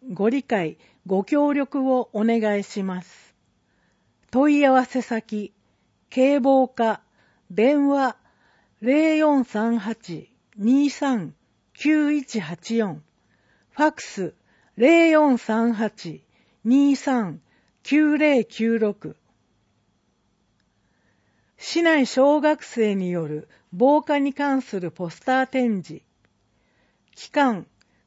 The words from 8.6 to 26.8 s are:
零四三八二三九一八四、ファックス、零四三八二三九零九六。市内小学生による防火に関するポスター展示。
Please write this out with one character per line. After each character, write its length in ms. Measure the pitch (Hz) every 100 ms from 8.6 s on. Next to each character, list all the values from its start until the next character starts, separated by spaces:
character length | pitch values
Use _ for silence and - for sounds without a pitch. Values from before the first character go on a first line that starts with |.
| _ _
零 380 | 220 285 320 311
四 260 | 302 285
三 340 | 240 214 226 233
八 520 | 196 226 - 160 - _ _ 208
二 320 | 208 269 285
三 460 | - 285 240 160 - _ _ _
九 380 | - 302 311 294
一 280 | 302 262 226
八 360 | 156 170 - 226
四、 260 | 214 151 - _ _ _ _ _ _
フ 100 | -
ァ 60 | 302
ッ 40 |
ク 100 | 302
ス、 320 | - - 180 - _ _ _ -
零 320 | 247 339 330
四 260 | 311 302 240
三 380 | - 220 233
八 500 | 214 220 - 170 151 _ _ _ _
二 320 | 220 269 285 277
三 460 | - 254 196 160 _ _ _ _
九 340 | - 294 302 294
零 260 | 302 269 -
九 320 | - 226 226
六。 400 | 214 202 - 156 _ _ _ _ _ _ _ _ _ _ _ _ _ _ _ _ _ _ _ _ _ _ _ _
市 240 | - 330
内 240 | 339 311 247
小 340 | - 277 302
学 220 | 302 302
生 320 | - 240 214
に 160 | 196 185
よ 180 | 180 156
る 220 | 151 - _ _
防 320 | 180 254 302
火 160 | 302 285
に 140 | 277
関 300 | 269 285 269
す 180 | - 196
る 100 | 175
ポ 200 | - 170
ス 100 | -
タ 220 | - 262
ー 40 | 262
展 380 | 262 247 202
示。 180 | - 151 _ _ _ _ _ _ _ _